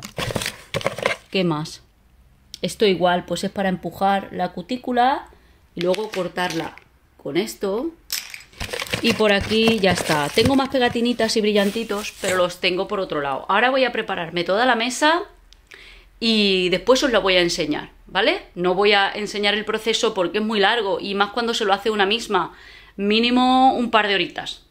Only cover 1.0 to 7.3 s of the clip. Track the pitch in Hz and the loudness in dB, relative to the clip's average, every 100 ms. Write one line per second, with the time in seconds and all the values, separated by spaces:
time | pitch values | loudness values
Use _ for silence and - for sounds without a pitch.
1 | - - - 196 180 151 160 - _ _ | -4 -6 -6 -2 -2 -2 -6 -14 _ _
2 | _ _ _ _ _ - - - 208 170 | _ _ _ _ _ -10 -8 0 2 4
3 | 180 180 - 170 196 - 190 180 175 - | 2 2 -2 -6 -4 -2 -2 -2 -6 -2
4 | 196 196 - 180 180 180 - 247 - 240 | 0 0 -2 -6 -6 -6 -8 -6 -2 2
5 | 254 311 - - _ _ _ - 175 185 | 2 0 -6 -20 _ _ _ -4 -2 -2
6 | 214 190 175 185 180 165 156 - - _ | -4 -6 -6 -4 -4 -4 -8 -12 -20 _
7 | _ _ - | _ _ -4